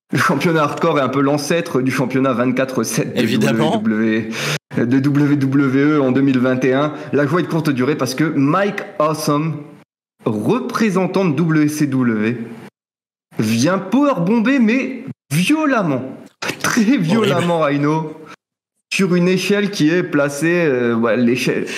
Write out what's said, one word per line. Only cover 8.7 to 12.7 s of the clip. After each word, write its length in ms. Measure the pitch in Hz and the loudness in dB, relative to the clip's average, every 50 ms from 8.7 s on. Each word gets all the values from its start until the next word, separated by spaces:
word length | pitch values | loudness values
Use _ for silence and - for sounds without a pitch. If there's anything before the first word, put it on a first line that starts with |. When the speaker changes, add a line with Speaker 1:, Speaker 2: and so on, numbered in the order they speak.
| - - - - - - | -4 -6 -10 -6 -2 -2
Speaker 1:
Awesome, 640 | 151 160 151 147 - 151 147 147 160 160 139 147 143 - - - - _ _ _ _ _ _ _ - | 0 0 0 -2 -2 -2 0 0 -2 -4 -6 -8 -10 -16 -20 -20 -20 _ _ _ _ _ _ _ -4
représentant 1000 | 117 107 104 - 135 214 247 247 127 - - 226 214 170 190 185 180 185 190 196 | -4 -4 -2 0 0 0 -2 -2 -4 -2 0 0 0 2 0 0 0 0 0 0
de 100 | 170 131 | 0 0
W 320 | 143 175 156 160 151 151 | 0 0 0 2 2 2
C 200 | 147 151 - 151 | 0 0 0 -2
W, 500 | 135 131 131 127 120 110 107 107 113 120 113 - - - - - - | 0 0 0 0 0 0 0 0 -2 -2 -4 -8 -12 -14 -18 -20 -20